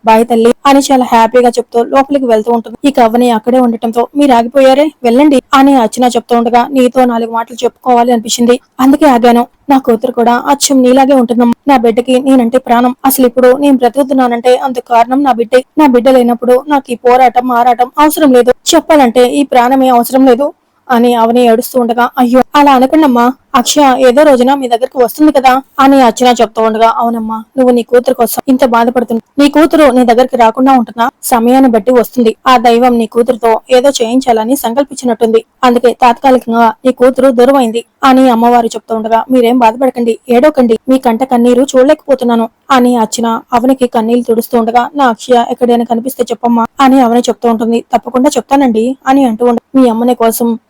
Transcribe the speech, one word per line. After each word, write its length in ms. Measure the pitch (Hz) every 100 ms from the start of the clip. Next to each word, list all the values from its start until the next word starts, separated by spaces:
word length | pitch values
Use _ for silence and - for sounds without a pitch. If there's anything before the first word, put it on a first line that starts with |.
"బాయ్ 220 | 220 220 233
తల్లి" 280 | 233 226 - 277
అని 120 | 277
చాలా 260 | 277 262
హ్యాపీగా 440 | 247 233 226 247 247
చెప్తూ 340 | 233 240 240
లోపలికి 420 | 233 269 269 277
వెళ్తూ 280 | 254 220 214
ఉంటుంది. 360 | 233 220 220 285
ఇక 120 | 262
అవని 300 | 226 233 247
అక్కడే 280 | 226 247 254
ఉండటంతో, 500 | 247 226 226 226 233 285
"మీరు 160 | 285
ఆగిపోయారే, 600 | 240 233 277 262 269 302 _
వెళ్ళండి" 400 | 240 233 302 262 _
అని 200 | 269 269
అర్చన 300 | 277 220 -
చెప్తూ 320 | 247 233 - 233
ఉండగా, 300 | 233 240 240
"నీతో 380 | 277 247 262
నాలుగు 280 | 247 233 226
మాటలు 320 | 226 233 240
చెప్పుకోవాలి 480 | 240 _ 269 240 240
అనిపించింది, 480 | 233 220 - 240 247 _ -
అందుకే 260 | 262 294 302
ఆగాను. 400 | 240 240 240 247 _ -
నా 80 | 277
కూతురు 340 | 269 226 262
కూడా 220 | 240 233 240 -
అచ్చం 340 | 285 - 269
నీలాగే 320 | 247 254 269
ఉంటుందమ్మా. 400 | 277 233 233 240 233 -
నా 80 | 262
బిడ్డకి 440 | 233 233 247 254
నేనంటే 380 | 269 269 226 262
ప్రాణం. 360 | - 233 247 262
అసలు 220 | 269 - 247
ఇప్పుడు 300 | 254 247 262
నేను 200 | 285 262
బ్రతుకుతున్నానంటే 800 | 240 269 269 269 247 233 254 247
అందుకు 320 | 269 247 -
కారణం 340 | 233 233 262
నా 100 | 285
బిడ్డే. 320 | 226 233 254 - -
నా 80 | 302
బిడ్డ 220 | 247 247
లేనప్పుడు 560 | 262 240 233 - 247 294
నాకు 240 | 285 -
ఈ 20 |
పోరాటం, 580 | 233 247 247 254 247 254
ఆరాటం 380 | 240 247 233 247 302
అవసరం 340 | 302 320 302
లేదు. 220 | 254 240 - -
చెప్పాలంటే 520 | 330 - 294 254 254 247
ఈ 160 | 285
ప్రాణమే 460 | 285 262 240 269 262
అవసరం 380 | 240 233 262 269
లేదు" 260 | 240 285 - _ _ _
అని 240 | 247 240
అవని 280 | 240 226 240 247
ఏడుస్తూ 340 | 226 240 262
ఉండగా, 300 | 233 233 240 -
"అయ్యో, 240 | 247 254 -
అలా 180 | 294 285
అనకండమ్మా, 600 | 262 262 311 302 240 240 262 _
అక్షయ 420 | 269 - - 277 254
ఏదో 240 | 262 240
రోజున 320 | 302 254 247
మీ 140 | 277 254
దగ్గరికి 300 | 233 262 285
వస్తుంది 280 | 233 - 302
కదా" 300 | 294 254 254 262 -
అని 220 | 269 277
అర్చన 320 | 262 254 254 240
చెప్తూ 220 | 220 -
ఉండగా, 320 | 220 214 226 -
"అవునమ్మా, 480 | 233 233 220 220 220 -
నువ్వు 140 | 247
నీ 80 | 240
కూతురు 320 | 226 247 247
కోసం 280 | 254 226 - -
ఇంత 160 | 262
బాధపడుతున్నా, 800 | 262 233 233 254 240 233 _ -
నీ 60 | 285
కూతురు 340 | 294 339 320 294
నీ 140 | 247
దగ్గరికి 320 | 247 226 254 240
రాకుండా 360 | 226 226 262
ఉంటున్నా, 380 | 262 226 226 233 _
సమయాన్ని 480 | - 240 233 262 269
బట్టి 220 | 226 208
వస్తుంది. 440 | 247 214 - 226 - 269
ఆ 100 | 254
దైవం 420 | 240 233 254 240
నీ 80 | 220
కూతురుతో 540 | 233 233 240 226 220 _
ఏదో 200 | 254 269
చేయించాలని 640 | 269 220 254 262 220 220 277
సంకల్పించినట్టుంది, 880 | 233 233 285 269 247 - 226 226 - _
అందుకే 280 | 254 240 240
తాత్కాలికంగా 840 | 226 247 233 277 254 226 233 233 -
నీ 80 | 254
కూతురు 380 | 247 247 254 269
దూరం 260 | 240 247 277
అయింది" 280 | 233 226 - _
అని 260 | 262 262 262
అమ్మవారు 360 | 233 233 240 233
చెప్తూ 300 | 269 _ 226
ఉండగా, 280 | 220 226 -
"మీరేం 280 | 254 233 254
బాధపడకండి, 600 | 226 240 262 247 233 226 -
ఏడవకండి, 480 | 240 302 302 240 226 -
మీ 100 | 262
కంట 260 | 254 220
కన్నీరు 380 | 262 247 240 247
చూడలేకపోతున్నాను" 840 | 269 262 262 302 - 269 240 233 226 _ _
అని 260 | 254 247 247
అర్చన 440 | 214 - 226 226 -
అవనికి 340 | 240 254 269 247
కన్నీళ్లు 380 | 233 226 240
తుడుస్తూ 340 | 240 226 226 240
ఉండగా, 320 | 226 240 240 285
"నా 100 | 262
అక్షయ 380 | 226 - 240 233
ఎక్కడైనా 340 | 247 240 233
కనిపిస్తే 380 | 233 233 254 -
చెప్పమ్మా" 420 | 247 226 240 233 226 -
అని 200 | 269 269
అవని 200 | 240 247
చెప్తూ 280 | 240 226 240
ఉంటుంది. 360 | 220 226 233 -
"తప్పకుండా 360 | 233 - 254 269 262
చెప్తానండి" 600 | - 277 269 220 233 269 -
అని 180 | 269
అంటూ 220 | 262 214 240
ఉండ, 120 | 233 _
"మీ 140 | 262 254
అమ్మని 260 | 226 240
కోసం 440 | 247 226 226 233 226